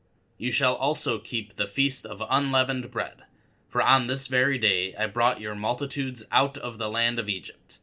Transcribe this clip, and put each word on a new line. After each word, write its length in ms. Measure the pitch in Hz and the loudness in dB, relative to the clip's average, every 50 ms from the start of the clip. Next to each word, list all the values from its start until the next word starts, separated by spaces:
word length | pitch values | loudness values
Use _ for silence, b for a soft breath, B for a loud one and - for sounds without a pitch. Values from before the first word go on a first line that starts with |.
| _ _ _ _ _ _ _ | _ _ _ _ _ _ _
You 160 | - 104 123 117 | -6 -4 -2 0
shall 240 | - 143 131 127 | 2 2 2 2
also 420 | - 127 143 156 - - 139 117 107 | 2 2 2 2 2 0 0 0 -2
keep 380 | - - - 113 104 - - | -2 -4 -6 -6 -6 -6 -6
the 100 | - 104 | -6 -6
feast 400 | 98 - - 135 135 135 - - | -4 0 2 2 2 2 0 -4
of 160 | 110 107 98 110 - | -6 -6 -6 -2 0
unleavened 600 | 127 139 143 139 131 131 127 127 135 127 117 110 - | 2 2 2 2 2 2 2 2 0 -4 -4 -4 -4
bread, 320 | 117 92 76 - - - - b b b b b b b | -4 -4 -4 -6 -14 -20 -20 b b b b b b b
for 160 | b - 120 113 | b 0 2 4
on 240 | 117 131 131 123 | 6 6 6 4
this 220 | 120 131 139 - - | 2 0 -2 -2 0
very 280 | 131 127 127 139 139 | 2 2 2 2 2
day 380 | 123 110 104 95 92 90 95 87 | 2 2 2 2 2 0 -4 -4
I 100 | - 107 | -4 -4
brought 360 | 107 101 117 117 123 123 104 107 | -2 0 2 2 2 2 0 -4
your 120 | 107 104 | -6 -4
multitudes 720 | 104 104 110 123 120 143 139 - 143 135 131 123 110 107 - 113 | -2 -2 -2 -2 -2 -4 -4 -4 -4 -4 -4 -4 -8 -6 0 2
out 240 | 123 139 139 139 | 2 2 2 0
of 220 | 135 - 123 113 107 | -4 -8 -6 -6 -4
the 100 | 113 107 | -4 -4
land 300 | 110 113 117 120 120 117 | -2 0 0 0 0 -2
of 100 | 110 104 | -2 -4
Egypt. 520 | 98 92 - - - _ _ - - - | -4 -6 -8 -12 -16 _ _ -16 -16 -16